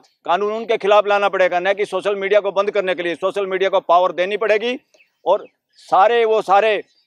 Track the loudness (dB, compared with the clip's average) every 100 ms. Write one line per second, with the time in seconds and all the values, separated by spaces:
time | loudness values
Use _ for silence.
0 | _ _ -4 -2 -2 -6 -4 -2 2 2
1 | 4 2 0 2 0 0 -2 -2 -4 -4
2 | -4 -4 0 0 2 -2 -2 -2 -2 -4
3 | -6 -4 -4 -4 -4 -2 0 0 2 2
4 | 2 -2 -4 -2 0 0 -2 -6 _ _
5 | _ _ -2 -2 -2 _ _ _ -2 2
6 | 4 4 2 0 2 2 2 0 -6 _